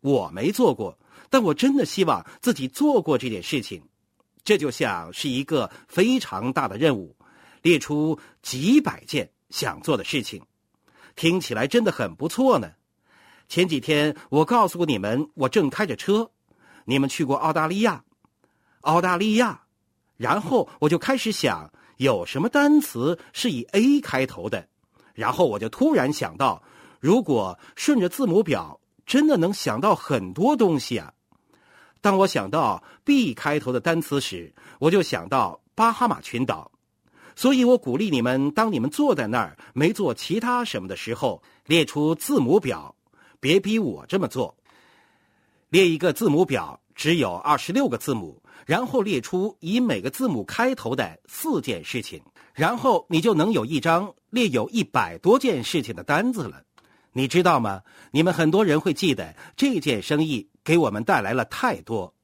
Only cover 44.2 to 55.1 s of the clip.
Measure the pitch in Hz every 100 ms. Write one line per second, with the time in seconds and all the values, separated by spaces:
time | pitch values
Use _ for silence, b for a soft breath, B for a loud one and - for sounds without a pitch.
44.2 | 143 127 101 - b b b b b b
45.2 | b b b b b 170 185 160 170 139
46.2 | 214 147 185 123 80 - _ - 147 170
47.2 | 113 87 143 143 - 190 262 117 - 123
48.2 | 85 - B B B 170 254 262 208 151
49.2 | - 180 202 - 165 220 247 113 104 -
50.2 | 262 135 95 - 247 262 113 127 98 80
51.2 | _ - 320 220 135 95 80 123 - 85
52.2 | _ b b - 160 233 262 190 - 160
53.2 | 156 190 214 196 113 156 165 165 202 -
54.2 | _ 240 226 123 107 226 185 131 92